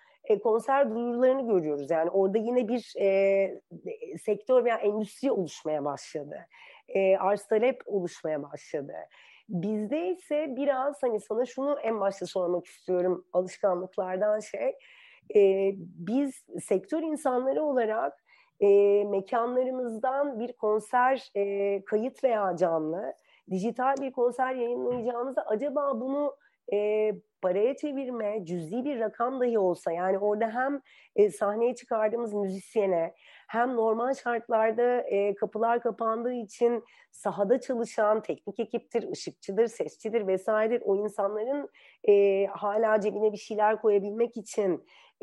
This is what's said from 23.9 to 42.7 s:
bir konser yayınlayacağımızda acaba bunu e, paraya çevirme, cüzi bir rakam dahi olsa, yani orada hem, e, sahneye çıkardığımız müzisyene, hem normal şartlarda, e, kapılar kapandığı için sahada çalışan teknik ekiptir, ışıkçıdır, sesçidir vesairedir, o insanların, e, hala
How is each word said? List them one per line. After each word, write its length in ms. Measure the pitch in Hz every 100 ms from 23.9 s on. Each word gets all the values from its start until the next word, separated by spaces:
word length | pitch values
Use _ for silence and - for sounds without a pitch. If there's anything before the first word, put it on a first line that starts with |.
| 269
bir 100 | 269
konser 440 | 254 240 240 254 262
yayınlayacağımızda 920 | 233 247 240 247 233 240 262 262 -
acaba 540 | 214 285 277 285 233
bunu 340 | 262 285 285 - _ _ -
e, 380 | 202 208 214 214 185 - _
paraya 340 | 185 180 233 277
çevirme, 680 | 302 277 254 240 208 214 165
cüzi 400 | 175 156 233 277
bir 140 | 247
rakam 400 | 214 - 233 262
dahi 200 | 247 226
olsa, 320 | 185 170 175
yani 260 | 170 185 190
orada 320 | 208 208 226
hem, 280 | 233 269 277 - - _ -
e, 160 | 208
sahneye 440 | - 202 214 240 240
çıkardığımız 580 | - 226 214 233 233
müzisyene, 800 | 208 196 190 - 220 196 170 165 - - - -
hem 280 | 220 247 240
normal 380 | 220 220 247
şartlarda, 880 | 262 247 233 233 226 220 220 240 247
e, 340 | - 202 202 202
kapılar 460 | 208 208 226 240
kapandığı 520 | 240 220 226 226 240
için 500 | 247 214 - 233 240 233 - _
sahada 500 | - 202 165 202 254
çalışan 600 | 262 240 220 - 214 220
teknik 380 | - 151 - 196
ekiptir, 520 | 226 - - 233 127
ışıkçıdır, 560 | 139 - - - 196 226
sesçidir 600 | - 156 - 220 226 190
vesairedir, 540 | 190 208 214 220 240 -
o 180 | 196
insanların, 680 | 208 202 196 208 233 285 277 _ - _ -
e, 360 | 202 202 196 202
hala 560 | 190 208